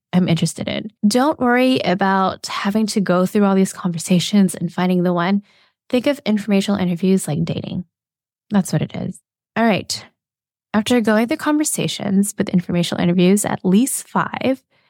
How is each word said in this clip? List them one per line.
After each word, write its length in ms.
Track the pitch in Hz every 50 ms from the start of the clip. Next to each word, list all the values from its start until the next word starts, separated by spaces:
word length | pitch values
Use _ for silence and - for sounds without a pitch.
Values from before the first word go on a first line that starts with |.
| _ - -
I'm 160 | 180 185 156
interested 400 | 165 165 - 165 - - - -
in." 240 | - 69 - 214 _ _ -
Don't 360 | 208 - 247 262 302 320 -
worry 400 | 254 240 240 247 254 254 262 -
about 680 | - 185 175 202 208 196 - 190 190 180 - - -
having 400 | - - - - 202 202 220 220 202
to 120 | - 220
go 260 | 185 - 180 180 185
through 180 | 185 - 214 202
all 120 | 196 196
these 160 | 190 190 185 -
conversations 840 | - - 185 165 165 - - 185 175 165 - - 208 196 180 -
and 180 | - 170 165 -
finding 300 | - 180 180 185 180 175
the 100 | 180 180
one. 300 | 175 170 180 202 202 202 _ _ _ _ _ _ _ _ -
Think 180 | - 254 220
of 140 | 294 285 277 -
informational 540 | - 214 208 196 - 202 196 196 - 202 196
interviews 480 | 190 175 175 170 - 185 190 190 -
like 180 | - 147 160 165
dating. 400 | 160 - - - - - 185 175 _ _ _ _ _ _ _ _ _ _ _ _ -
That's 220 | 214 202 180 - -
what 100 | 151 -
it 120 | - -
is. 260 | - - - - - _ _ _ _ _ _ -
All 80 | 214 226
right. 420 | 233 196 - - - - - - - _ _ _ _ _ _ _ _ _ _ _ _ -
After 280 | 208 214 - 247 247
going 260 | 220 226 214 214 233
through 120 | 226 311 302
conversations 960 | - 302 302 302 302 - - - - 165 - - - - 196 190 202 202 - -
with 100 | 196 -
informational 520 | - 180 175 - 180 175 170 - - 170 170
interviews, 420 | 175 175 185 175 180 196 208 -
at 200 | - - - -
least 440 | 185 185 208 254 269 - - - -
five, 540 | - 185 - - - - - 247 269 254 _ _ _ _ _ _